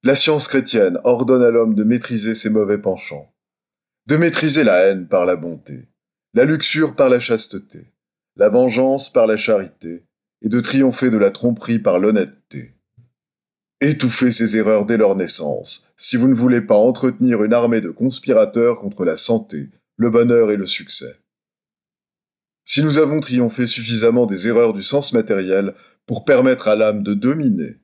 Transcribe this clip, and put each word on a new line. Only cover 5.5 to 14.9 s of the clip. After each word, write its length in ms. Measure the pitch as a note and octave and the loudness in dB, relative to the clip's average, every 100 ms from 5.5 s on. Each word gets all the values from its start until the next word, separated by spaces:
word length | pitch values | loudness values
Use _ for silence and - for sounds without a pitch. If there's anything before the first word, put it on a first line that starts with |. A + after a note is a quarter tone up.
| E2 - C2 - _ _ _ _ A2+ | -14 -16 -20 -20 _ _ _ _ 0
la 100 | C#3 | 2
luxure 500 | D#3 - D3+ D#3 - | 0 -2 -2 -2 0
par 140 | C3+ | 2
la 100 | B2 | 2
chasteté, 720 | - A2+ - G2 - - - _ _ _ _ - | 0 -4 -4 -10 -16 -20 -20 _ _ _ _ 0
la 140 | G#2 | 2
vengeance 600 | A2+ B2+ A2+ C3 C3+ - | 4 2 0 0 -2 -2
par 140 | C3 A2+ | 0 2
la 100 | G#2+ | 0
charité, 680 | - G#2+ F#2+ _ E2+ F2 _ _ _ _ | 0 -2 -4 _ -16 -16 _ _ _ _
et 60 | A2 | -4
de 120 | A#2+ | -2
triompher 480 | A#2 C3+ C3+ B2 B2+ | -2 0 0 0 0
de 80 | A2 | 2
la 140 | A#2+ | 0
tromperie 480 | - A#2+ A2+ - A2+ | 0 -4 -4 -4 -2
par 180 | G2+ F2+ | 0 0
l'honnêteté. 760 | G2+ G#2+ F2+ _ _ C#2 A#1+ _ _ _ _ _ _ _ _ _ _ _ | 2 0 -2 _ _ -18 -18 _ _ _ _ _ _ _ _ _ _ _
Étouffez 520 | C#3 D3+ B2+ - B2+ | -2 0 -2 0 0
ces 260 | A2+ A2+ A2 | 2 0 0
erreurs 300 | G#2 G#2+ | 2 2
dès 100 | G#2 | 2